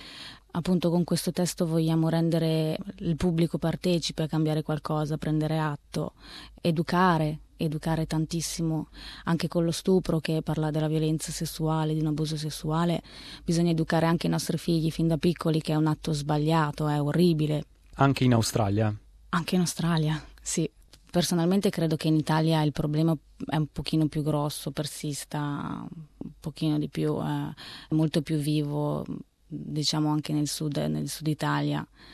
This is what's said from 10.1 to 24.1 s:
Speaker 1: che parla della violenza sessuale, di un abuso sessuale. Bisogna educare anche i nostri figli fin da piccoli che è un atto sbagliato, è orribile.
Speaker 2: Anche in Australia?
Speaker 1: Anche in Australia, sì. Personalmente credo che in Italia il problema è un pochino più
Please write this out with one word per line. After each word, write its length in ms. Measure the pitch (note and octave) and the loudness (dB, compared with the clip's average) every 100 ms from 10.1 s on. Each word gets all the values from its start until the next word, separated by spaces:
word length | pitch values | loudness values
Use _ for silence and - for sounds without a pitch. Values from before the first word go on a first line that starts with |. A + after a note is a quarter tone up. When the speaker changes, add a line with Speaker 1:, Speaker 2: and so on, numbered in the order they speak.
| E3 | 0
Speaker 1:
che 200 | - D#3+ | 0 -2
parla 280 | D#3 D#3 D#3 | 0 -2 0
della 180 | D3+ D#3 | 0 0
violenza 420 | D#3 D#3 D#3+ - | 0 0 0 -4
sessuale, 640 | D#3 D#3+ - D#3 D#3+ D#3 | -6 -6 -2 0 0 0
di 60 | D#3 | 0
un 60 | D#3 | 0
abuso 300 | D3+ D#3 D#3 | 0 -2 -2
sessuale. 640 | D3+ - D#3 D#3+ E3+ E3 - - - - | -6 -6 -2 0 2 0 -4 -16 -18 -8
Bisogna 260 | - E3+ E3+ | -2 2 2
educare 360 | E3 D#3+ E3 E3 | 2 2 2 4
anche 200 | E3 E3 | 2 0
i 40 | |
nostri 260 | E3 - D#3+ | -2 -2 -2
figli 340 | - E3+ D#3 | 0 2 2
fin 180 | - E3 | 0 2
da 100 | D#3+ | 2
piccoli 420 | F3+ E3 E3+ D#3 | 2 2 2 0
che 120 | D3 | 2
è 40 | D#3 | 2
un 100 | D#3 | 2
atto 260 | D3+ - | 2 -2
sbagliato, 760 | D3+ C#3+ D3+ D3+ E3 D3+ C#3+ D3+ | -2 0 0 2 2 2 0 0
è 120 | D3 | 0
orribile. 640 | C#3+ D#3 F3+ D#3+ D3+ D3+ D3 _ - - | 2 4 4 4 2 -2 -4 _ -10 2
Speaker 2:
Anche 280 | C#3 C3+ | 4 4
in 80 | B2+ | 4
Australia? 640 | A#2 A2 - G#2 G2+ A2 G#2+ - - - | 4 4 2 2 2 0 -2 -10 -20 -4
Speaker 1:
Anche 240 | E3+ D#3+ | -4 0
in 60 | F#3 | 0
Australia, 640 | E3+ - E3 E3 D#3 D#3 - - | 0 0 0 2 2 -2 -6 -14
sì. 280 | - - D#3 - - - - | -6 -2 -4 -6 -20 -20 -4
Personalmente 600 | F3 E3+ F3+ E3 G3 G3+ | 0 2 2 2 2 2
credo 260 | - E3 D#3 | 2 0 0
che 100 | E3 | 2
in 80 | |
Italia 480 | D#3 D3+ D#3 D#3+ D#3+ | 2 4 2 4 4
il 80 | D3+ | 2
problema 460 | - D#3+ D3+ E3 D#3 - - - | 0 0 2 2 0 -4 -12 -4
è 100 | D#3 | -2
un 100 | D3+ | -2
pochino 400 | - D3 D#3 | -4 -2 2
più 160 | D#3 | 2